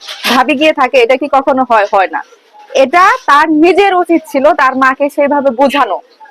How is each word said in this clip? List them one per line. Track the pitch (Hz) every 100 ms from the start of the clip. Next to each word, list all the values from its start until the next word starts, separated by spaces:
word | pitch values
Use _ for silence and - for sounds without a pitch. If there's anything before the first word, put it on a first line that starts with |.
| - - -
ভাবি | 254 254 277
গিয়ে | 311
থাকে? | 311 254 262
এটা | 233 262
কি | 294
কখনো | 269 277 262 254
হয়? | 226 202
হয় | 202 180
না। | 151 - - _ - -
এটা | - 269 349 392 494 -
তার | 285 320
নিজের | 302 339 349 403
উচিত | 370 339 339 -
ছিল | 277 285
তার | 349 262 254
মাকে | 262 262 285
সেইভাবে | - 285 285 269
বোঝানো | 233 277 285 233 165 - _ -